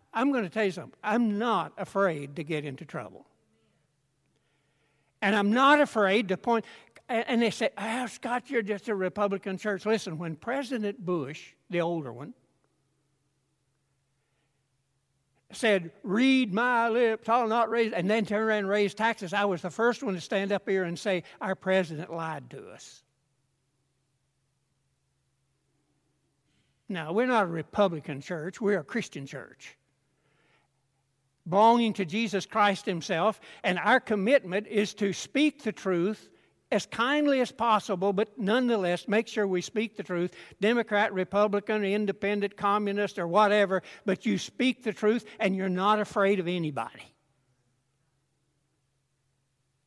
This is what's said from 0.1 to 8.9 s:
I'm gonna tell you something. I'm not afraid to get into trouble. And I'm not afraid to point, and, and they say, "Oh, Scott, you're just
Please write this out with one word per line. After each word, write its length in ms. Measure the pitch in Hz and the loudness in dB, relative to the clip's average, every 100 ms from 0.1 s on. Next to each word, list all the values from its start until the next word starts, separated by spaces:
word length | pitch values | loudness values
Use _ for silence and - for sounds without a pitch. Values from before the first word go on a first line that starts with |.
I'm 200 | 226 269 | 0 0
gonna 180 | 262 180 | 0 -2
tell 160 | 220 202 | -2 -2
you 40 | |
something. 280 | 175 120 - | -2 -12 -10
I'm 360 | 214 233 226 202 | -2 0 2 0
not 340 | 240 196 156 - | 0 0 -2 -8
afraid 580 | 190 196 196 151 143 143 | -4 0 0 0 -8 -10
to 80 | |
get 220 | 151 156 147 | -6 -6 -6
into 180 | - | -10
trouble. 400 | 156 156 107 - - _ _ _ _ _ _ _ _ _ _ _ _ _ _ _ _ _ _ _ | -10 -10 -12 -16 -20 _ _ _ _ _ _ _ _ _ _ _ _ _ _ _ _ _ _ _
And 120 | 202 | 0
I'm 160 | 214 202 | 2 2
not 300 | 240 269 294 | 6 6 6
afraid 480 | 285 226 190 208 196 | 4 2 2 2 0
to 80 | 185 | -4
point, 300 | - 226 - - - - - | 0 0 -2 -18 -20 -20 -6
and, 160 | 226 233 | -4 0
and 160 | 233 | 0
they 80 | 226 | 0
say, 200 | - 240 - | 0 -4 -4
"Oh, 280 | 214 240 233 | -6 -4 -6
Scott, 440 | - 240 247 - | -8 -6 -6 -4
you're 100 | 254 | -4
just 300 | 202 202 - | -2 -6 -4